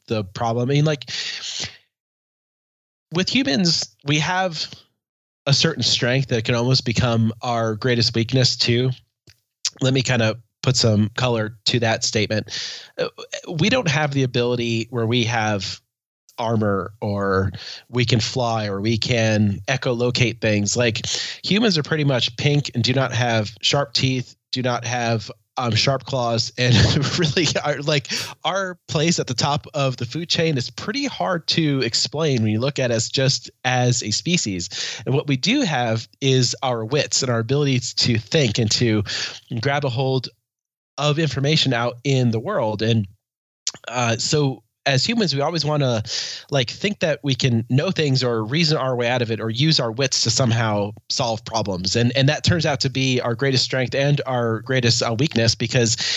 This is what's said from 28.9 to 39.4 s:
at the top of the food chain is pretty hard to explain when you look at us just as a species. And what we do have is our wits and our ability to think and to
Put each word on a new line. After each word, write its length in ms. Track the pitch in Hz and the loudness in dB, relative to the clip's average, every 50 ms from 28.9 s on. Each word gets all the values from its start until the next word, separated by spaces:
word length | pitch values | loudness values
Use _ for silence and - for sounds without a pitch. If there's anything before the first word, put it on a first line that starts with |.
| - 156 156 170 165 - | -2 0 2 2 2 0
at 60 | - | -2
the 80 | - - | -4 -4
top 320 | - - 143 147 147 - - - | -2 0 0 0 -2 -4 -6 -4
of 240 | 143 139 131 123 - | -2 -2 -2 -2 -4
the 80 | 120 | -8
food 220 | 110 - 160 175 - | -8 -6 -8 -4 -2
chain 280 | - - 165 160 151 | 0 0 2 2 2
is 140 | 120 113 - | 0 -2 -6
pretty 340 | - - - 208 214 277 285 | -10 -8 -8 -6 -4 -4 -4
hard 420 | 247 - - 175 185 185 165 - - | -4 -4 -4 -2 -2 -2 -2 -2 -2
to 320 | - 170 160 147 139 135 | 0 2 2 2 2 0
explain 600 | 127 113 - - - - - 147 165 147 131 113 | 0 0 0 -2 -2 -2 -2 -2 0 0 2 2
when 80 | 110 107 | 2 2
you 80 | 107 110 | 2 0
look 200 | 127 143 - - | 0 -2 -2 -2
at 120 | 131 120 | 0 0
us 180 | 117 113 - - | 0 0 -2 -2
just 400 | - 139 135 135 - - - - - _ - | -2 0 2 2 0 -2 -4 -10 -16 _ -2
as 380 | 127 127 123 123 123 120 - | 0 0 2 2 2 2 0
a 80 | - 107 | -2 -2
species. 600 | 101 - - 165 175 160 - 107 95 87 85 - - - - - - - 110 | -4 -2 0 0 0 0 0 -2 -4 -4 -6 -6 -8 -8 -8 -8 -8 -8 -4
And 80 | 135 131 | 0 0
what 140 | 151 - 147 | 0 0 0
we 80 | 135 | -2
do 240 | 127 127 185 262 302 | 0 0 0 0 2
have 480 | 254 165 147 123 120 113 110 113 - - _ _ | 0 0 0 0 0 0 -2 -2 -4 -8 _ _
is 360 | 139 135 131 131 123 - - - | 0 2 4 4 4 2 0 -2
our 220 | 135 127 120 113 110 | -2 -2 -2 -4 -4
wits 380 | 107 143 143 - - - - | -2 -2 -2 0 0 -2 -2
and 80 | 135 127 | 0 0
our 80 | 117 113 | 0 0
ability 420 | 110 113 139 147 147 139 131 123 | 0 0 0 0 2 2 0 0
to 380 | - - - - - - 117 110 | -2 -4 -4 -2 0 0 0 0
think 400 | - - - 156 139 110 - 131 | -2 0 2 2 2 2 2 0
and 120 | 117 101 | 0 0
to 320 | - - 123 113 107 104 101 - - - - - - - | 2 2 2 2 2 2 0 -2 -6 -6 -8 -8 -10 -14